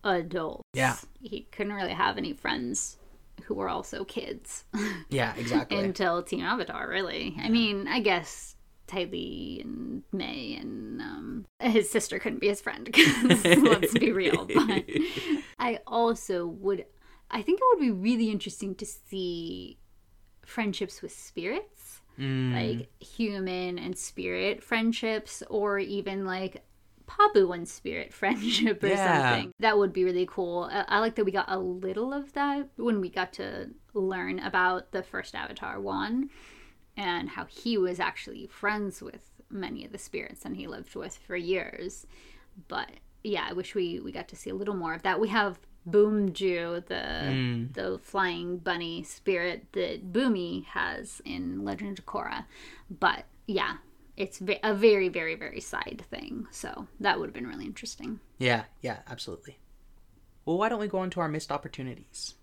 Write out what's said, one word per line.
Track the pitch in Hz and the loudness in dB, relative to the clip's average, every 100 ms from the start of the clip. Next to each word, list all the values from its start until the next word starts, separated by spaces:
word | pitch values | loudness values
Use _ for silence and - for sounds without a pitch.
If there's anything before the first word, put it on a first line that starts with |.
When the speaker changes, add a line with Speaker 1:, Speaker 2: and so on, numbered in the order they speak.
Speaker 1:
adults. | 208 180 165 175 160 - - | 2 0 0 -4 -4 -6 -8
Speaker 2:
Yeah. | - 127 - - - | 0 0 0 -10 -18
Speaker 1:
He | 247 - - | -12 -12 -12
couldn't | - 202 | -6 -4
really | 208 185 | -2 -4
have | 170 185 196 | 2 0 2
any | 170 | -4
friends | - - - 120 - - - - - - - | -4 -4 -2 -2 -4 -6 -10 -20 -20 -20 -20
who | - | -8
were | 202 190 | -4 -2
also | 175 - - | -4 -6 -8
kids. | - - - - - - - | -6 -8 -8 -10 -12 -16 -8
<laughs> | 214 208 180 156 | -4 -4 -4 -4
Speaker 2:
Yeah, | 139 113 113 | -2 -2 -2
exactly. | 117 120 - 202 | 0 0 2 0
Speaker 1:
Until | 196 185 185 170 | 0 2 2 0
Team | 175 180 | -2 -4
Avatar, | 180 233 185 - - | 0 -2 -2 -4 -4
really. | 185 185 165 - - | -2 -2 -4 -4 -4
I | |
Speaker 2:
Yeah. | - | 2
Speaker 1:
mean, | 233 220 202 196 | 4 4 0 0
I | 240 | 2
guess | 208 175 165 - - - - - - | 4 2 0 -14 -16 -18 -20 -20 -8
Ty | 190 170 | -4 -4
Lee | 180 - 87 - - | -4 -6 -6 -8 -8
and | - - 62 - - | -8 -8 -8 -10 -6
May | 190 - - 117 | -6 -4 -6 -8
and, | 120 - 104 110 - | -8 -8 -10 -10 -10
um, | - 76 82 247 196 _ | -10 -10 -10 -10 -12 _
his | 254 220 208 | 4 6 6
sister | 220 - - | 0 0 -4
couldn't | 233 - | -4 0
be | 202 | 0
his | 202 | 0
friend, | - - - | -4 -8 4
<laughs> | |
'cause | 233 311 262 247 254 | 8 8 8 6 8
let's | 180 175 294 202 - 233 | 10 10 10 8 6 4
be | 269 | 4
real. | 190 185 - - | 4 4 2 4
Speaker 2:
<laughs> | |
Speaker 1:
But | - 233 202 - - 339 - 349 302 - - | 4 4 2 0 -2 0 -2 -2 -2 -2 -4
I | 247 226 - | -4 -4 -2
also | 233 233 233 - 185 170 | 2 2 2 -2 -2 -2
would, | 170 196 190 - - - - - | -2 -2 -2 -4 -18 -20 -20 -8
I | - | -4
think | 214 392 | 2 4
it | 508 | 8
would | 427 | 8
be | 262 | 6
really | 190 208 240 226 | 4 2 4 2
interesting | 208 202 - 196 185 | 0 -4 -8 -8 -6
to | 208 | -8
see | - - 190 180 170 165 92 90 - - - _ - - - | -12 -10 -4 -4 -4 -6 -8 -12 -18 -20 -20 _ -20 -20 -20
friendships | - - 208 180 185 - | -12 -4 -4 -2 -6 -8
with | 180 | -14
spirits. | - - - 175 302 427 - - - - - | -14 -14 -6 -4 -4 -6 -16 -20 -20 -20 -6
Speaker 2:
Mm. | 135 131 127 120 - 117 | -2 0 0 0 0 -2
Speaker 1:
Like, | 123 - | -8 -16
human | - - 226 196 185 180 180 180 | -20 -4 -2 -2 -4 -4 -4 -4
and | 180 185 | -6 -6
spirit | - - 180 180 190 - | -8 -6 -4 0 0 -2
friendships, | - 226 226 226 226 220 - - - | -2 2 2 2 0 -2 -4 -14 -4
or | 214 208 202 | 0 2 0
even, | 190 202 190 196 190 | 0 -2 -2 -4 -4
like, | 185 190 - _ _ _ - - | -4 -6 -8 _ _ _ -20 -18
Pabu | - 415 415 185 | 4 6 8 6
and | 175 170 | 2 -8
spirit | - - 160 - | -8 -6 -6 -8
<laughs> | - | -2
friendship | 196 226 214 226 233 208 | 0 2 2 4 4 4
or | 202 | 2
Speaker 2:
Yeah. | 196 190 160 131 | 4 6 6 6
Speaker 1:
something. | 117 113 - | 4 0 2
That | 220 214 | 6 6
would | 196 | 4
be | 185 | 4
really | 185 180 180 | 2 2 0
cool. | - 175 175 170 | -2 -2 -2 -2
I, | 202 - | -2 2
I | 208 | 4
like | 226 226 | 4 2
that | |
we | 196 | 2
got | 190 - | 2 0
a | 190 | -2
little | 185 180 185 190 247 | -2 -4 -4 -2 -2
of | 277 285 | -4 -6
that | 285 285 285 277 - | -2 0 0 -4 -2
when | 233 214 | 0 2
we | 180 | 0
got | 190 180 | -2 -4
to | - 190 - - - - | -4 -8 -8 -10 -14 -8
learn | 208 190 190 180 185 | -2 0 -2 -4 -4
about | 196 185 180 185 - | 0 4 4 2 -2
the | 190 | -6
first | 180 185 - | -4 -8 -6
Avatar, | - - - - 196 | -8 -8 -8 -8 -6
Wan, | 196 190 196 240 277 - - - - _ _ - | -4 -4 -2 0 -2 -6 -20 -20 -20 _ _ -6
and | 196 175 180 | -4 -2 -4
how | - 180 | -8 -12
he | - 233 220 | -8 0 2
was | 185 180 | 2 2
actually | 180 - - - - | -2 -2 -12 -14 -16
friends | - 208 208 202 185 | -4 -2 -2 -4 -8
with | - - - - - | -14 -16 -20 -20 -14
many | 196 190 - | -8 -8 -8
of | - | -12
the | 202 | -14
spirits | - - - - | -10 -10 -10 -12
and | 196 190 | -10 -10
he | 180 | -8
lived | - - | -10 -12
with | - 160 - | -12 -12 -14
for | - 180 | -8 -6
years. | 170 185 - - 175 - - - - - - 196 - | -2 -2 -2 -8 -10 -12 -20 -20 -20 -20 -20 -20 -8
But, | - - - - - | -8 -8 -12 -20 -12
yeah, | 214 190 - | -4 -2 -2
I | |
wish | 175 180 | -6 -4
we, | 214 175 175 | -2 -2 -2
we | - | -8
got | - - | -10 -12
to | - | -12
see | - | -8
a | |
little | 190 202 196 | -4 -4 -2
more | 165 | -4
of | 165 | -2
that. | 190 185 | 0 2
We | 220 | 2
have | 220 208 175 - - | 4 2 -2 -16 -16
Boom | 175 208 214 214 196 | 4 6 8 6 2
Ju, | 170 196 175 170 175 180 | 2 0 2 0 -4 -4
the, | |
Speaker 2:
Mm. | 185 67 - 139 131 127 120 120 | -4 -2 -2 0 2 2 0 -2
Speaker 1:
the | 123 190 92 | -4 -4 -4
flying | - 196 185 170 175 180 | -4 0 0 -2 -4 -4
bunny | 170 170 170 170 | -2 -2 -4 -6
spirit | - - - 185 175 170 - | -10 -4 0 2 0 -4 -6
that | 196 175 - 185 | -4 -2 -4 -2
Boomy | 185 262 202 175 180 180 | 2 4 2 0 -6 -6
has | 190 180 - - - | -4 -2 -4 -10 -14
in | - - 175 180 | -10 -6 -4 -4
Legend | - 190 208 185 | -4 -4 -6 -8
of | - | -6
Korra. | - - - - - - - - | -6 -4 -6 -10 -16 -20 -20 -16
But, | 175 180 - - - - | 0 2 2 -6 -16 -4
yeah, | 190 - 160 - - - - | 0 0 -4 -12 -20 -20 -8
it's | 196 - | -8 -6
ve-, | 185 202 | -4 0
a | 220 | 0
very, | 202 226 208 185 | 8 8 8 4
very, | 175 160 | 0 -4
very | 165 - - | -6 -8 -10
side | - - - - - | -6 -6 -6 -10 -12
thing. | - - - - | -12 -10 -10 -10
So | - - - 185 - | -12 -12 -12 -14 -4
that | 202 - | 0 0
would | - | -2
have | |
been | - 123 | -8 -10
really | - | -8
interesting. | 98 - 233 - - 220 - - | -10 -10 -12 -10 -10 -10 -14 -2
Speaker 2:
Yeah, | 127 117 - - | 2 2 -2 -10
yeah, | 127 104 - | -8 -8 -10
absolutely. | 123 - 90 - - - - - - - - - - | -12 -12 -12 -16 -20 -20 -20 -20 -20 -20 -20 -20 -12
Well, | - 170 | -2 2
why | 220 | 2
don't | 233 | 2
we | 208 | 0
go | 190 | 0
on | 185 | -2
to | 180 | 0
our | 165 | 0
missed | 151 - | -2 -2
opportunities? | 143 - - 131 120 - - - - | -4 -4 -8 -8 -10 -16 -12 -12 -14